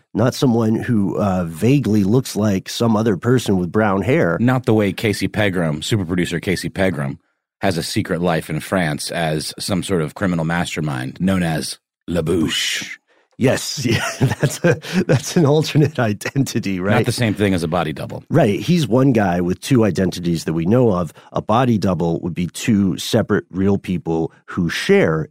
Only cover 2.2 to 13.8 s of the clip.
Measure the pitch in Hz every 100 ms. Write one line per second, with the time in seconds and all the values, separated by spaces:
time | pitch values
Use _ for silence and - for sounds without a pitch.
2.2 | - 95 107 95 - - 117 107 113 90
3.2 | 117 127 - 95 87 107 107 95 90 160
4.2 | 95 85 120 127 120 110 101 87 110 98
5.2 | 98 101 104 92 80 76 - 110 85 90
6.2 | 85 85 98 87 85 - 95 73 69 -
7.2 | _ _ _ - 98 82 - 110 82 85
8.2 | 87 80 - 78 - 98 80 73 - 85
9.2 | 80 78 67 - - 92 - 90 73 -
10.2 | 101 87 80 85 85 - 76 65 65 -
11.2 | 92 95 85 78 64 - _ _ - 87
12.2 | 80 85 71 - - - - - _ _
13.2 | _ - 123 104 - -